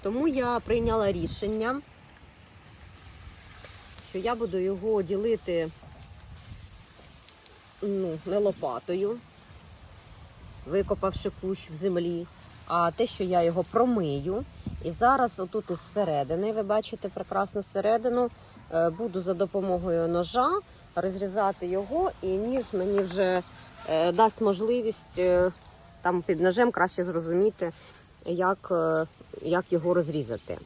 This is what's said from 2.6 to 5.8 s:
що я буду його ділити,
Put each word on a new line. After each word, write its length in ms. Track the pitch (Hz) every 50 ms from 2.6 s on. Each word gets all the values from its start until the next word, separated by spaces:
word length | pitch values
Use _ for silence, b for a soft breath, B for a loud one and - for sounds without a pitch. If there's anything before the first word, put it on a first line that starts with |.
| - - - - - - - - - - - - - - - - - - - - - - - - - - - - - -
що 80 | -
я 180 | 190 190 233 240
буду 220 | 226 233 190 170
його 440 | 190 185 190 196 185 185 220 220 202
ділити, 720 | 190 160 196 190 208 233 226 208 - - 175 170 160 160 160 -